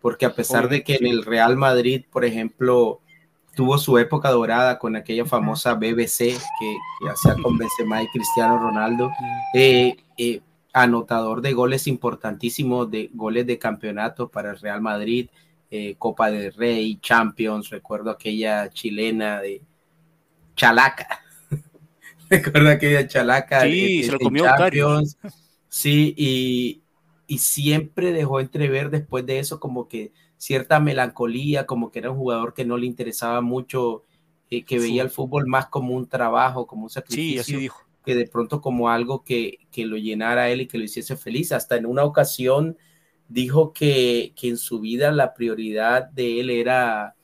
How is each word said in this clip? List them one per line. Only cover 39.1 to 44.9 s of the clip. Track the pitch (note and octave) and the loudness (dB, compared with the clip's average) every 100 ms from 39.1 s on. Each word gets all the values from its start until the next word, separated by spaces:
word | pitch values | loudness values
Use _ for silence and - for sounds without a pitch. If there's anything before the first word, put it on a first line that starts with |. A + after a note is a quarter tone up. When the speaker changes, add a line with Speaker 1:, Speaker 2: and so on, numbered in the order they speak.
| C3+ | -6
Speaker 1:
que, | - B2 A2 - _ | -4 -4 -4 -10 _
que | - A2+ | -8 -6
lo | A2 | -6
llenara | G#2+ G#2+ A2 A#2+ | -6 -4 0 0
a | B2 | 0
él | B2 | -2
y | B2+ | -4
que | A#2+ | -6
lo | |
hiciese | G#2+ - A#2 C3 | -8 -10 -10 -10
feliz. | - A#2+ - | -6 -4 -2
Hasta | C3 - A#2+ | -4 -2 -2
en | A2+ | 0
una | B2+ | 0
ocasión | D3 C#3+ C#3+ - B2+ C3+ D#3+ E3 _ _ _ _ _ | 2 2 0 0 0 2 0 -4 _ _ _ _ _
dijo | A#2 B2+ C#3+ D#3 | -4 0 2 2
que, | - D3 C#3 B2 A#2+ - - | 2 2 4 4 2 -2 -6
que | A#2+ | -6
en | A#2+ | -4
su | - A#2 | -6 -6
vida | G#2+ | -4